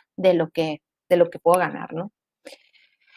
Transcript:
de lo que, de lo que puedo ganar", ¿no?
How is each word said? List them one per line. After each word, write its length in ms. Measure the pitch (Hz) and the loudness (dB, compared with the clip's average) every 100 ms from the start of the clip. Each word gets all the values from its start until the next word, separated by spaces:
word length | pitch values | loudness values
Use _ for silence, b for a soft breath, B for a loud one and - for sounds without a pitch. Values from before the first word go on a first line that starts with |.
| _ - | _ -2
de 180 | 185 | 2
lo 160 | 170 165 | 2 0
que, 320 | - 160 147 _ _ - | -4 -6 -6 _ _ 0
de 80 | 175 | 2
lo 120 | 170 | 2
que 100 | 165 | 0
puedo 200 | 165 180 | 0 2
ganar", 340 | 156 - - | 0 -6 -12
¿no? 180 | 165 202 _ _ _ - B B B B B B | -12 -12 _ _ _ -20 B B B B B B